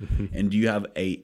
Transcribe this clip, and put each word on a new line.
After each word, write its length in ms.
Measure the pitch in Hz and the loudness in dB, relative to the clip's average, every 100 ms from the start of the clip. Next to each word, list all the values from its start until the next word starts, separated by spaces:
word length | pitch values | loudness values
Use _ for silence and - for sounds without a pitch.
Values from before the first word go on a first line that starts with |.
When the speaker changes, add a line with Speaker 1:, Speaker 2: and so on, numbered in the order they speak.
Speaker 1:
Mm-hmm. 220 | 101 - 101 | -2 -2 -2
Speaker 2:
And 160 | - 101 | -2 2
do 60 | 107 | 4
you 100 | 113 | 2
have 160 | 104 98 - | 2 -4 -4
a, 260 | 95 - | -2 -4